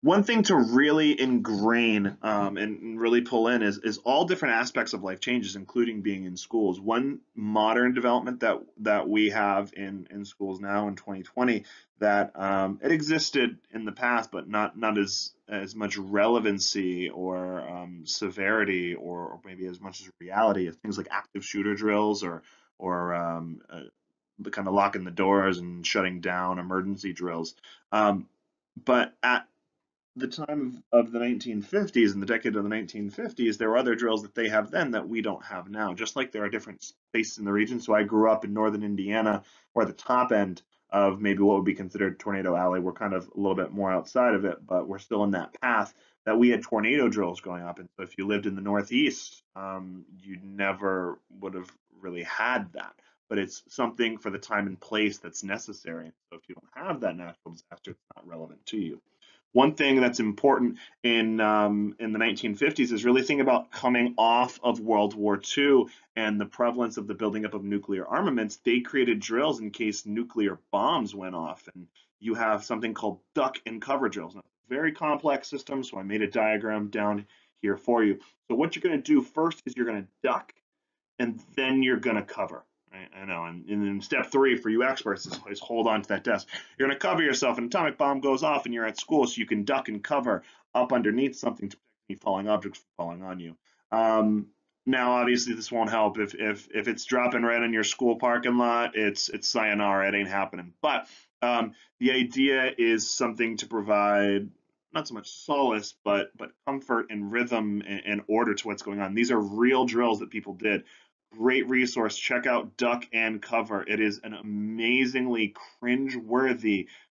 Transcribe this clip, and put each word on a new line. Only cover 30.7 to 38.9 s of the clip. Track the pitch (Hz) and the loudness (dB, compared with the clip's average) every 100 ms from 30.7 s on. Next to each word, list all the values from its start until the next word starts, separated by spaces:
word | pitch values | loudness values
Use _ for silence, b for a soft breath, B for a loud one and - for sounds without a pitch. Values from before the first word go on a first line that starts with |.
| 123 - | -8 4
of, | 120 113 | 4 4
of | |
the | 120 | 0
nineteen | 120 113 120 107 | -2 -2 -4 -6
fifties, | 101 196 202 127 110 | -2 -2 0 4 4
in | 98 | 2
the | 98 | -2
decade | 113 117 104 | 0 0 -2
of | |
the | 101 | -2
nineteen | 107 92 110 104 | -4 -6 -8 -8
fifties, | 98 165 - 117 104 | -8 -10 -2 -2 0
there | 113 | 2
were | 117 | 2
other | 123 113 | 2 0
drills | 120 110 | 0 -2
that | 104 - | -4 -4
they | 113 | 0
have | 107 107 | 0 0
then | 170 156 | -2 0
that | 113 80 | -2 -4
we | 113 | -4
don't | 107 95 - | -4 -6 -8
have | 95 90 | -12 -10
now, | 104 107 | -6 -6
just | 90 107 - | -4 -6 -4
like | 127 | -6
there | 107 | -4
are | 104 | -4
different | 107 104 98 - - _ | -6 -8 -16 -18 -20 _
places | 117 107 - | -2 -2 -4
in | 104 | 0
the | |
region. | 101 110 123 | 2 2 -2
So | 120 | 2
I | 107 | 4
grew | 104 110 110 | 4 4 6
up | 107 | 4
in | 104 | 0
northern | 104 110 104 | 0 0 0
Indiana, | 104 | -4